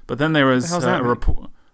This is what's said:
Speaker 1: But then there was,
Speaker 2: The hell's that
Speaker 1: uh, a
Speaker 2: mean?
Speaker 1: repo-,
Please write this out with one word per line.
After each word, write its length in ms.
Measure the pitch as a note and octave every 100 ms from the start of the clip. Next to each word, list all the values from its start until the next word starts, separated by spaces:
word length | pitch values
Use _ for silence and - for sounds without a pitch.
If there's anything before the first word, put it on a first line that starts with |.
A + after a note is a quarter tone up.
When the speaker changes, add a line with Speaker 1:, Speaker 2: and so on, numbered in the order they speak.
| -
Speaker 1:
But 120 | B2+
then 140 | D#3
there 120 | D#3 C3+
was, 180 | B2+
Speaker 2:
The 40 | D#3+
hell's 140 | F3
that 160 | B2 B2+
Speaker 1:
uh, 40 |
a 20 | A#2+
Speaker 2:
mean? 80 | A#2+
Speaker 1:
repo-, 340 | - - - - _